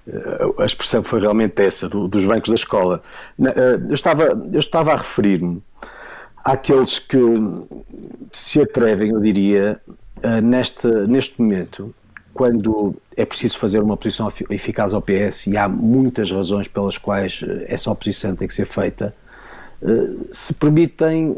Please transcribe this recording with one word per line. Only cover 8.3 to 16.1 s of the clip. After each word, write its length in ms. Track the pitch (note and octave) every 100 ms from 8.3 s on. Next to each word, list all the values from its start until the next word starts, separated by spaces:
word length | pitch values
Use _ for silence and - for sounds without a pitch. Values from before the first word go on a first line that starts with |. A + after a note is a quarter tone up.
se 300 | - - D3
atrevem, 480 | C#3+ B2+ A2+ G2+ G#2+
eu 100 | A2
diria, 580 | G#2+ G2 G2 G2+ G2+ - - - - -
eh, 180 | A#2+ A2+
neste, 460 | A#2 B2 A#2+ - A#2+
neste 520 | A2+ G2+ C3+ C3 -
momento, 520 | A2+ F#2+ E2 - G#2 - _ - _
quando 640 | - B2 A#2 G#2+ G#2+ G2+ - _
é 120 | - -
preciso 320 | - A#2 -
fazer 240 | G#2+ G#2+
uma 120 | G#2+
oposição 340 | G2 A2 - G#2+
efi-, 180 | - -
eficaz 460 | G2+ - - G2+
ao 80 | G2+
P 120 | F#2+
S, 360 | F#2+ G2+ - G2+
e 80 | G#2
há 100 | G2+
muitas 640 | - A2+ B2+ C3